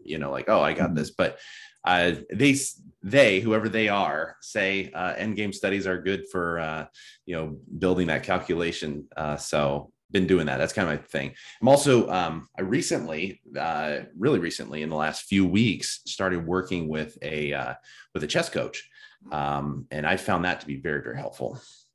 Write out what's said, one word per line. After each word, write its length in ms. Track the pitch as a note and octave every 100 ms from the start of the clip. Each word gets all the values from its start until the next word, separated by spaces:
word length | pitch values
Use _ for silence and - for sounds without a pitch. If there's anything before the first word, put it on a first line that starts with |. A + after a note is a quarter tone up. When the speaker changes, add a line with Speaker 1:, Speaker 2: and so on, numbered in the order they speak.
| -
Speaker 1:
you 140 | D#2
know, 120 | C#2
like, 160 | C2+ -
"Oh, 140 | G#2
I 100 | D2
got 200 | D#2+ D#2
Speaker 2:
Mm-hmm. 40 | D#2+
Speaker 1:
this," 160 | D2+
but, 260 | - F2+ - - - - _
uh, 300 | - F2+ F2 D2 -
they 220 | G2 C#3
s-, 280 | C3+ - - - -
they, 380 | F#2+ C3+ A#2+ F#2+
whoever 260 | A2 G#2+ G#2+
they 220 | A2 G#2+
are, 480 | G2+ F2 D2+ E2 -
say, 480 | - A2 F#2+ G2 E2
uh, 200 | - F2+ C2+
end 180 | G#2+ G2
game 160 | G#2
studies 340 | F#2+ G2+ G2 F#2
are 160 | F2+
good 220 | F#2 G2 G2
for, 280 | F2+ E2+ E2+
uh, 260 | D#2+ D#2 D#2 - - - -
you 100 | E2+
know, 240 | D#2 D2 - E2
building 300 | F2+ F2+ E2+
that 160 | C#2+
calculation. 840 | - F2+ - E2 E2+ E2 D#2 D2 C#2+ -
Uh, 180 | D#2 D2
so 560 | - D2+ C#2+ C#2+ - _ _
been 160 | G2+ F#2
doing 180 | F#2 D2+
that. 120 | C2
That's 140 | D#2
kinda 200 | - F2+
my 60 | D2
thing. 360 | - D2 C2+ - - -
I'm 60 | A#2+
also, 420 | C#3 C#3+ B2 -
um, 380 | F#2 E2+ D#2+ - -
I 40 |
recently, 800 | F#2 C3 C3+ D#3 D#2+ D#2 F#2+ F2+ - C#2
uh, 420 | D#2+ D2+ D2+ D2 - D#2
really 220 | A#2 B2
recently 420 | E2+ - A1+ D2+
in 80 | D#2
the 60 | D#2
last 280 | D2+ -
few 220 | - G2 F#2
weeks, 560 | F#2+ A#2 F2 - - -
started 380 | - F#2+ F2 E2
working 420 | F#2 F2+ F2+ D#2+
with 300 | D#2 D2+ -
a, 300 | D2+ D#2 D2
uh, 200 | C#2+ B1 A#1+ - - -
with 100 | -
a 40 | D2+
chess 200 | - E3+
coach. 400 | - - - - - - _ -
Um, 560 | D2+ C#2+ C#2+ D2 C#2+ -
and 140 | D2+ D2+
I 80 | F#2
found 300 | - F2+ F2+
that 160 | D#2+
to 60 | -
be 100 | C#2
very, 240 | D#2+ D2
very 160 | B1 B1
helpful. 420 | - - B1 - - - _